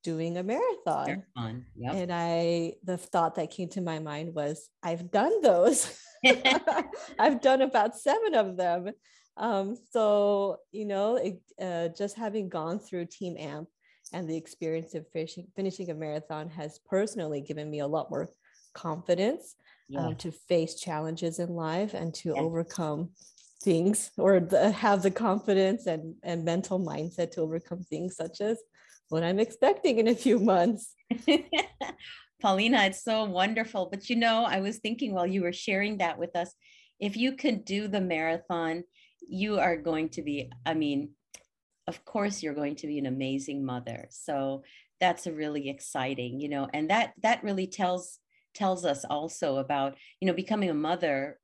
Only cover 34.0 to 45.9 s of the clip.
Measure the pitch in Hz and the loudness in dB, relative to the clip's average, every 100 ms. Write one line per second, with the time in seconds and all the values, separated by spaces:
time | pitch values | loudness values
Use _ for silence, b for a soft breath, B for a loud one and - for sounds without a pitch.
34 | - 233 233 226 233 190 196 220 214 226 | -2 2 4 4 2 2 0 -4 -6 -4
35 | 247 185 175 190 175 180 - 196 208 208 | -2 0 0 2 0 -2 -2 0 0 0
36 | 170 - 170 175 180 - b b b b | -2 -2 -4 -4 -4 -10 b b b b
37 | 202 202 254 262 285 208 - 196 214 202 | -6 0 -2 0 -2 -2 -2 -4 -2 -2
38 | 185 160 160 165 - 175 165 170 175 b | 0 0 0 -2 -2 -2 -2 -4 -8 b
39 | b b - 185 208 202 175 170 156 156 | b b -10 -4 0 2 2 2 -2 -2
40 | 160 - 147 143 123 - 156 160 147 143 | -2 -4 -4 -4 -6 -6 -2 0 0 -2
41 | 147 _ _ - _ _ _ _ - - | -4 _ _ -20 _ _ _ _ -10 -10
42 | - 220 202 202 156 147 143 147 156 147 | -8 -2 -2 -2 -6 -4 -4 -4 -6 -4
43 | 135 131 131 135 135 143 131 123 120 113 | -2 -2 -2 -2 -4 -6 -4 -6 -8 -12
44 | - - - 143 135 135 B B B _ | -14 -14 -4 -2 -2 -4 B B B _
45 | 180 175 175 156 151 147 139 139 - | 2 2 -4 -4 -4 -4 -6 -8 -8